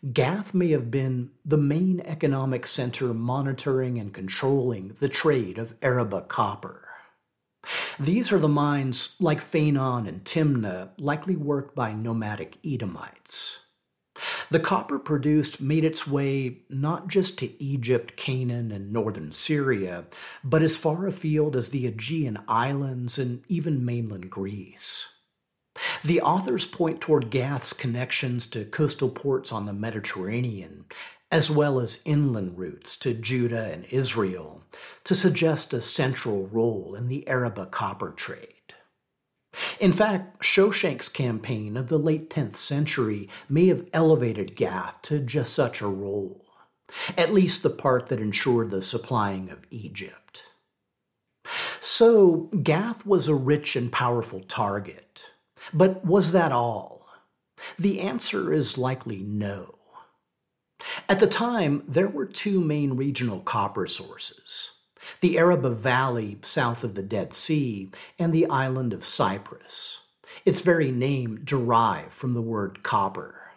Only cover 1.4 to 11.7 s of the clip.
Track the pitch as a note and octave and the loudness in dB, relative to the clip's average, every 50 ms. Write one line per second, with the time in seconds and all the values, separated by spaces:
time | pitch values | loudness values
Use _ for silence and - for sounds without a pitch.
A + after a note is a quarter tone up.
1.4 | _ D3+ D3+ D3+ C#3+ C#3 C#3+ D#3+ F3+ F#3+ F#3 F3 - - D#3 D#3 - C#3+ C#3 C3+ | _ 0 2 2 4 4 2 2 2 2 0 0 -2 -8 -6 -2 0 0 0 0
2.4 | C3+ C3+ C3 A#2+ B2+ - - - B2+ B2 A#2 - C3+ B2 A#2 A2+ A#2 A#2+ B2+ C#3 | 0 -2 -2 -2 -2 -2 -2 -2 -2 -4 -4 -2 -2 -2 -2 -2 -2 -2 -2 -2
3.4 | C#3 C#3 C3+ B2+ - C#3+ C3+ C3 C3 B2 B2 A#2 G#2 G2+ F#2+ - F#2+ F#2 - - | -2 -2 -4 -4 -2 0 0 0 0 0 -2 -4 -6 -8 -10 -10 -6 -6 -4 -2
4.4 | - C3 C#3 C#3 B2 B2+ A2+ G2+ F#2 G2 G#2+ - C#3+ C3+ - - - D#3+ C#3+ C3 | 0 2 2 2 2 0 -2 -4 -8 -12 -6 -4 -4 -2 -2 0 2 2 2 2
5.4 | A2 F2+ F#2+ G#2 A2+ A2+ - _ - C3+ B2 B2+ A#2+ G#2+ G2 F#2 - - - - | 0 -2 -6 -8 -8 -10 -10 _ 0 0 2 2 0 0 -2 -6 -6 -6 -2 -2
6.4 | A#2 G2+ G2 - - - - - - - - - - - _ _ _ _ _ _ | 0 -2 -2 -6 -12 -14 -16 -16 -20 -20 -20 -20 -20 -20 _ _ _ _ _ _
7.4 | _ _ _ _ - - - - - - - - C#3+ D3 F3+ A#3 B3 - G#3 F#3 | _ _ _ _ -12 -8 -6 -6 -6 -6 -6 -4 0 2 2 2 2 4 2 4
8.4 | D#3 D3+ D3 C#3+ D3 D3 C#3+ C#3+ C3+ C3 B2 - - - - - F#3 D#3+ D3+ - | 4 4 4 4 4 2 2 0 0 0 2 0 0 0 -2 0 2 2 2 0
9.4 | - - - E3 D3+ D3+ C#3+ C3+ C3 C3 B2 B2 A2 G2+ - F#2 - - - D#3+ | -2 -2 0 2 4 4 4 2 2 0 0 -2 -4 -6 -8 -10 -8 -4 0 2
10.4 | D#3 D3+ C#3 B2 G#2+ G2+ F#2 F#2 F#2 - - - C#3+ C#3 D3 D#3 - F#3 F#3 D#3 | 2 4 4 2 0 -2 -4 -6 -10 -12 -12 -6 -2 -2 -2 -2 -2 -4 -4 -2
11.4 | D3 C#3+ D3 C#3 C3+ - | 0 -2 -2 -2 -2 -6